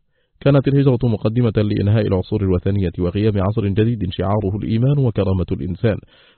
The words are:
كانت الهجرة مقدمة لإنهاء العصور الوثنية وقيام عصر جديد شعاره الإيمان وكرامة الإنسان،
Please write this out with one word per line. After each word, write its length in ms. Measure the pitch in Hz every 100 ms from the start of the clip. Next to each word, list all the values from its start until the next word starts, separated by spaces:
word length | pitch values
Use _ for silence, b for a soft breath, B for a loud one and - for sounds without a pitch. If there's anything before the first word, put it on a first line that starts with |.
| _ _ _ _
كانت 280 | 139 143 139
الهجرة 320 | 139 139 120
مقدمة 500 | 123 104 110 117 120 110
لإنهاء 500 | 104 104 98 110 101
العصور 340 | 92 - 107
الوثنية 500 | 95 90 98 101 90 -
وقيام 340 | 87 101 107 101
عصر 300 | 95 110 101
جديد 420 | 95 113 113 92
شعاره 460 | - 95 107 98 101
الإيمان 400 | - 113 131 147
وكرامة 480 | 127 107 98 95 85
الإنسان، 460 | 87 87 85 113 92 - b b